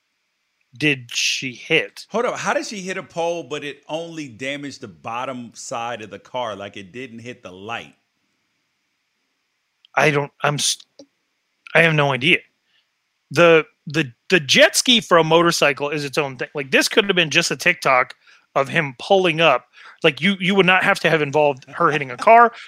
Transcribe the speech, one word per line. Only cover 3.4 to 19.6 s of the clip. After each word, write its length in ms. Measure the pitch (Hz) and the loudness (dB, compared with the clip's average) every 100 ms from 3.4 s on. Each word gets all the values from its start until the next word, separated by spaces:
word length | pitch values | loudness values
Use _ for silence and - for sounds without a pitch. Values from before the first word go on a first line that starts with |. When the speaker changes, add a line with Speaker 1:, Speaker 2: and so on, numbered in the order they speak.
Speaker 2:
but 200 | 127 147 | -8 -10
it 180 | 147 139 - | -10 -14 -10
only 400 | 156 170 160 143 | -10 -10 -12 -14
damaged 520 | 104 131 143 143 - | -10 -10 -8 -12 -14
the 80 | 113 | -18
bottom 640 | 80 120 117 131 127 117 | -14 -10 -8 -8 -10 -14
side 480 | - - 123 117 117 | -18 -12 -10 -8 -10
of 80 | 107 | -12
the 80 | 98 | -18
car? 380 | - 127 117 98 | -12 -8 -8 -8
Like, 200 | 101 107 | -12 -14
it 160 | 95 | -16
didn't 280 | 120 131 113 | -16 -16 -16
hit 220 | 120 120 | -18 -18
the 100 | 92 | -18
light. 420 | 92 104 113 73 _ _ _ _ _ _ _ _ _ _ _ _ _ _ _ _ _ _ _ _ - | -16 -12 -12 -14 _ _ _ _ _ _ _ _ _ _ _ _ _ _ _ _ _ _ _ _ 0
Speaker 1:
I 140 | 147 | 0
don't, 220 | 143 143 - | 0 -4 -4
I'm, 120 | 143 | -4
s-, 240 | 143 - - _ - - _ _ _ _ _ - | -2 -4 -6 _ -20 -20 _ _ _ _ _ -2
I 80 | 156 | 2
have 120 | 165 | 2
no 180 | 156 143 | 2 0
idea. 260 | 131 135 - - _ _ _ _ _ _ _ _ | 0 0 0 -2 _ _ _ _ _ _ _ _
The, 360 | 135 170 160 151 _ - | 2 6 6 2 _ -8
the, 260 | 147 135 - - | -6 -6 -10 -2
the 100 | 170 | 0
jet 360 | 131 165 302 - | 2 4 4 4
ski 240 | - 233 | 2 2
for 180 | - 175 | 4 2
a 60 | |
motorcycle 680 | 160 165 170 - 147 143 143 | 4 4 4 2 0 0 -4
is 140 | 156 | -6
its 140 | 143 143 | -4 -4
own 180 | 139 131 | -4 -8
thing. 120 | 151 | -10
Like, 160 | 147 135 | -8 -2
this 180 | 240 - | 0 2
could 160 | 240 | 2
have 120 | 202 180 | 2 2
been 140 | 156 | 0
just 200 | 151 170 | 0 -2
a 60 | 151 | 0
TikTok 580 | 180 170 147 127 131 - _ _ _ | -2 0 2 2 0 -6 _ _ _
of 140 | 143 135 | -4 -2
him 260 | 160 143 123 | -2 -4 -6
pulling 420 | - 196 185 160 | 0 2 2 2
up. 260 | 165 123 | 2 0